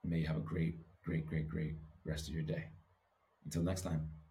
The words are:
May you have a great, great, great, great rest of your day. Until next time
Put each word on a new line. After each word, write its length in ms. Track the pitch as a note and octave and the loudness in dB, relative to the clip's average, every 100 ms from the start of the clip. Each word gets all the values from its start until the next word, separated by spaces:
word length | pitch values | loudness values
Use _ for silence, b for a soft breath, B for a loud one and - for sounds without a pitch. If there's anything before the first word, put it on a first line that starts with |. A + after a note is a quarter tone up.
| E2+ | 2
May 140 | E2 | 2
you 80 | D#2+ | 2
have 100 | D#2 | 2
a 40 | |
great, 380 | - E2+ E2 - - - | 0 2 2 0 -12 -10
great, 240 | - D#2+ D#2 | -2 0 2
great, 220 | D#2+ D#2 | 0 0
great 280 | E2 D#2 D#2 - - | 0 -2 -4 -10 -10
rest 240 | E2 D#2 - | -4 -4 -2
of 60 | |
your 100 | D#2 | -2
day. 260 | D#2 - - - - _ _ _ _ _ - | 0 -2 -4 -14 -20 _ _ _ _ _ -2
Until 180 | E2+ | 2
next 200 | F2 F#2 | 2 2
time 260 | F2 D#2+ D#2 D#2 - | 0 0 0 -6 -16